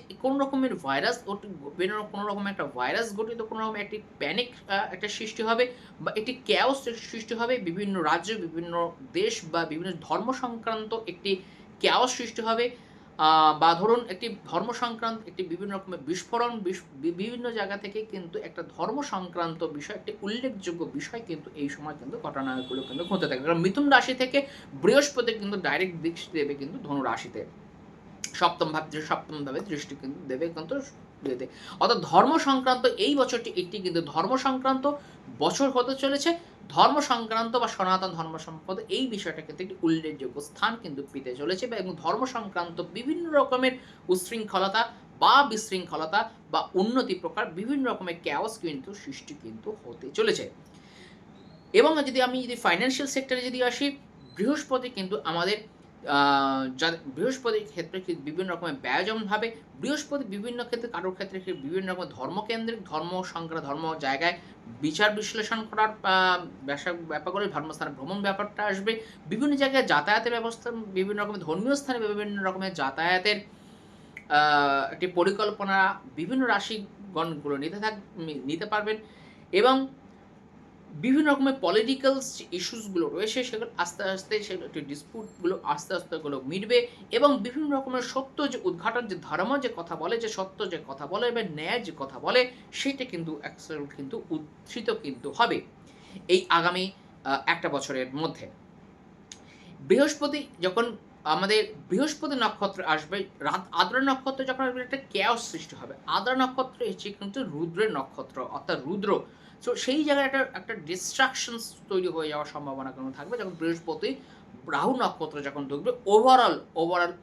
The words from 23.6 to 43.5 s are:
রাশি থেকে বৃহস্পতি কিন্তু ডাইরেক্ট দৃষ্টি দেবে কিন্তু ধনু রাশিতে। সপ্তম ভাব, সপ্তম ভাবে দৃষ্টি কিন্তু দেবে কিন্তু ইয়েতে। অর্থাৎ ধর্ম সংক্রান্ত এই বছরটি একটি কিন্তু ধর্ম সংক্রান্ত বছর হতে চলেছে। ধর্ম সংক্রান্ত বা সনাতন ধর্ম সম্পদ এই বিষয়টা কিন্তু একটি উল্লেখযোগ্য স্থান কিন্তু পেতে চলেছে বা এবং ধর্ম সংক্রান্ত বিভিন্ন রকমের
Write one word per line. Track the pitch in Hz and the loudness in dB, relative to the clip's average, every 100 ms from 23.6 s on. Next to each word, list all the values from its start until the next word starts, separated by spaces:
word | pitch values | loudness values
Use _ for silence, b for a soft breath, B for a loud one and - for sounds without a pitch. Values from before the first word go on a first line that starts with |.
| 185 233 285 | 4 4 6
রাশি | 254 247 | 6 6
থেকে | 254 254 277 277 B B 139 | 0 2 2 0 B B 2
বৃহস্পতি | 175 269 285 254 226 | 6 8 6 2 0
কিন্তু | 208 202 202 | -2 -4 -2
ডাইরেক্ট | 151 147 185 165 | 0 2 0 -2
দৃষ্টি | 160 170 - 160 | -4 -6 -4 -2
দেবে | 143 | -2
কিন্তু | 143 139 269 147 | -2 -8 -8 -4
ধনু | 143 | -2
রাশিতে। | 123 120 113 110 - - - - - - - - - | 0 -2 -6 -10 -10 -14 -20 -20 -20 -20 -20 -12 -10
সপ্তম | - 175 - 160 | 2 2 2 -2
ভাব, | 156 156 151 156 | -2 -4 -8 -2
সপ্তম | 165 - 151 139 | -4 -4 -8 -6
ভাবে | 151 | -6
দৃষ্টি | 208 147 - 139 | -6 -8 -8 -10
কিন্তু | 131 147 139 | -10 -10 -6
দেবে | 131 170 | -4 -4
কিন্তু | 160 165 277 262 - - - 139 | -6 -6 -6 -8 -14 -20 -8 -6
ইয়েতে। | 123 127 B B B | -4 -6 B B B
অর্থাৎ | - 233 | 4 4
ধর্ম | - 170 240 320 | 6 8 8 6
সংক্রান্ত | 285 262 254 247 240 | 4 4 4 4 4
এই | 185 233 285 | 4 4 4
বছরটি | 254 240 - | 4 0 -2
একটি | 180 175 208 | -4 -4 -4
কিন্তু | 180 165 | -2 0
ধর্ম | 147 156 190 254 | 0 0 2 2
সংক্রান্ত | 269 262 262 262 285 294 B B - - | 2 2 2 2 0 -2 B B -16 0
বছর | 156 190 269 | 2 4 4
হতে | 254 247 269 | 4 2 0
চলেছে। | 277 277 330 339 B B - | 0 2 0 0 B B 0
ধর্ম | 151 233 294 | 6 6 6
সংক্রান্ত | - 240 220 226 226 247 | 2 0 0 -2 0 0
বা | 220 | 0
সনাতন | - 185 185 185 | 0 2 2 2
ধর্ম | 165 160 160 | -4 -6 -8
সম্পদ | - 160 - 190 - | -10 -12 -8 -8 -4
এই | 214 262 | -2 -2
বিষয়টা | 196 175 156 | -4 -6 -8
কিন্তু | 156 151 | -10 -10
একটি | 185 190 | -10 0
উল্লেখযোগ্য | 165 160 156 143 127 143 | 2 2 0 -6 -8 -8
স্থান | - - 208 226 | -12 -2 -2 -2
কিন্তু | 175 139 139 | -8 -10 -10
পেতে | 139 131 123 | -10 -10 -6
চলেছে | 151 185 247 | -2 -2 -2
বা | 220 | -4
এবং | 185 165 | -6 -2
ধর্ম | 165 214 262 | -2 0 -2
সংক্রান্ত | 233 196 185 170 170 | -4 -4 -4 -4 -6
বিভিন্ন | 165 190 254 320 339 | -8 -6 -4 -4 2
রকমের | 294 277 | 4 4